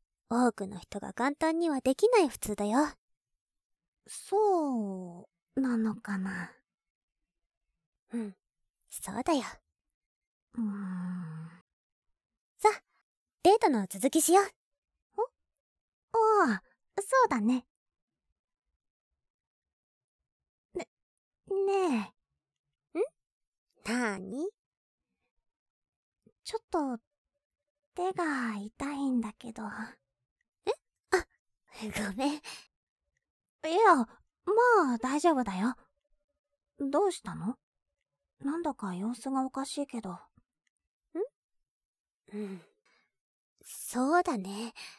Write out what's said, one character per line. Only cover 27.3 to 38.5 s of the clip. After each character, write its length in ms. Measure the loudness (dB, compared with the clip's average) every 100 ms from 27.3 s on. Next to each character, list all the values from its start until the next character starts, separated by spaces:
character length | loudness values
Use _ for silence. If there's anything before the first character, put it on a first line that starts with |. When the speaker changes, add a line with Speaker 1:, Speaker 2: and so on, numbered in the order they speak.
| _ _ _ _ _ _
Speaker 2:
手 180 | -6 -4
が 440 | -2 -2 -2 -4 -6
痛 360 | -10 -8 -8
い 160 | -4 -2
ん 120 | 0
だ 120 | -2 -8
け 140 | -14
ど。 100 | -12 -10 -10 -12 -16 _ _ _ _ _ _ -6
Speaker 1:
え？ 60 | -6 _ _ _
あ、 120 | -2 -2 _ _ _ _ -12 -8 -6 -6
ご 80 | -2
め 140 | -2
ん。 40 |
い 40 | -4 -10 -18 -20 _ _ _ _ _ _ _ _ _ -2 4 6
Speaker 2:
や、 80 |
ま 120 | 6 2 -8 _ _ 0 4 6 6 4
あ 40 | 0
大 220 | -2 2
丈 100 | 2
夫 140 | 2
だ 120 | 0 -2
よ。 200 | -2 -4 _ _ _ _ _ _ _ _ _ -8
ど 260 | -2 2 0
う 60 |
し 100 | -2
た 140 | -8 -6
の？ 200 | -6 -8 _ _ _ _ _ _ _ _
な 140 | -6